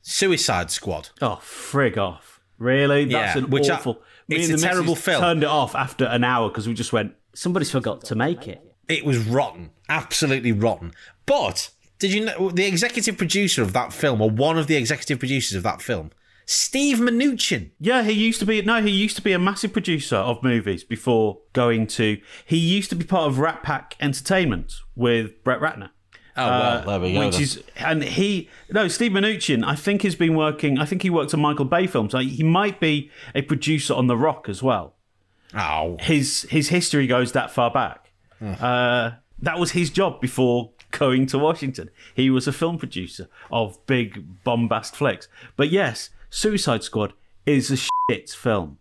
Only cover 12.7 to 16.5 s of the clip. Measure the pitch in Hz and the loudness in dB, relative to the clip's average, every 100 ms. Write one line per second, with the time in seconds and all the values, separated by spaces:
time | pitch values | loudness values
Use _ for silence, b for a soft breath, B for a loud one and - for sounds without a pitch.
12.7 | 175 233 240 214 202 180 196 196 - 104 | 2 0 0 -2 -2 0 2 2 2 0
13.7 | 107 - - 147 113 110 110 147 165 147 | 0 -2 -2 0 2 2 2 2 2 2
14.7 | 151 113 139 - 131 127 135 - 98 101 | 0 0 -4 -4 -4 -2 -2 -2 -2 -4
15.7 | - - 104 78 _ b b - | -6 -6 -6 -6 _ b b -4